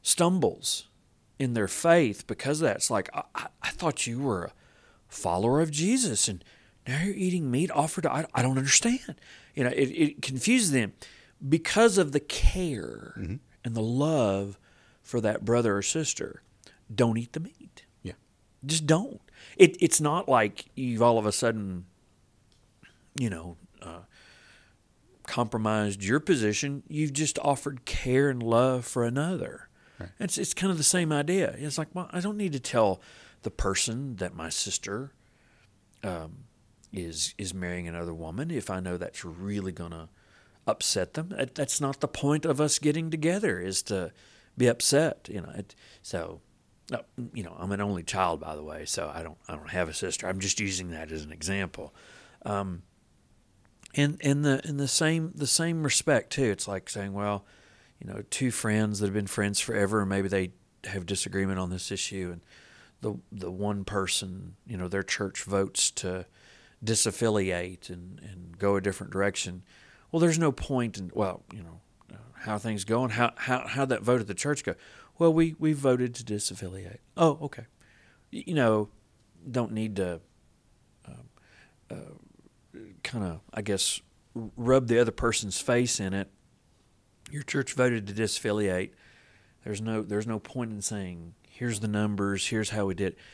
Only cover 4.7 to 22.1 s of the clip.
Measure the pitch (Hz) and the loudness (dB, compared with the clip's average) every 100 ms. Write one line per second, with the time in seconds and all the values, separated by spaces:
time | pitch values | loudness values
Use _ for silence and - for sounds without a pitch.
4.7 | _ _ _ _ - 92 87 113 139 165 | _ _ _ _ -6 0 2 4 4 2
5.7 | 147 180 262 220 107 - 92 - - _ | 2 2 4 2 2 0 -2 -10 -20 _
6.7 | _ - 135 190 202 185 180 143 127 180 | _ -4 0 0 0 0 0 0 2 2
7.7 | 143 151 - 151 127 160 - 123 131 139 | 2 0 0 0 -2 -2 0 2 2 4
8.7 | - 233 254 - - - - - - 123 | 4 4 0 -4 -14 -16 -20 -12 0 0
9.7 | - 131 - 147 - - 131 202 254 196 | 4 2 4 2 2 -6 -2 4 4 6
10.7 | 135 101 - - - - _ 135 156 160 | 4 2 -4 -20 -20 -20 _ 2 2 4
11.7 | 208 233 190 156 143 - - - 185 180 | 6 6 6 4 0 -2 6 6 6 -2
12.7 | 117 78 53 - - 87 117 _ - 120 | -2 -6 -10 -12 -8 -6 -8 _ -10 -4
13.7 | 113 110 123 151 156 110 98 101 95 _ | -2 0 2 4 4 4 2 -2 -8 _
14.7 | _ _ _ - 120 107 - 104 120 117 | _ _ _ -4 0 2 0 2 4 4
15.7 | 101 98 160 - - - - _ _ - | 2 0 0 -2 -4 -6 -10 _ _ -20
16.7 | _ _ 110 120 113 120 160 185 _ - | _ _ 2 4 4 -2 -8 -10 _ -20
17.7 | - _ _ 95 - _ _ _ _ 135 | -20 _ _ -14 -14 _ _ _ _ -4
18.7 | 160 147 160 262 - _ - - - 185 | -2 2 2 2 -12 _ -20 -20 8 8
19.7 | - 175 - 151 165 - 123 107 - - | 8 2 4 2 0 4 6 6 0 -14
20.7 | - 127 113 120 113 107 - 117 113 101 | -6 -2 6 6 6 4 2 0 0 -4
21.7 | 90 92 _ _ | -8 -10 _ _